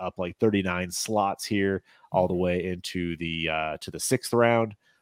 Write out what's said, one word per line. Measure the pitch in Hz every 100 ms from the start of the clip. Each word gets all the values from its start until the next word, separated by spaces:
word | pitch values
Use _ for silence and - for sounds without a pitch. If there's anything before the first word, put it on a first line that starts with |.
up, | 92 -
like, | 90 -
thirty-nine | 110 101 92 90 90
slots | - - 107 98 90
here | - 104 98 95 - _ _
all | 95 92
the |
way | 90 90 90
into | 87 90 - 92 87 80
the, | 85 82 80
uh, | 78 78 76
to | -
the | 87
sixth | - 131 -
round | 117 117 117 113 107 _ _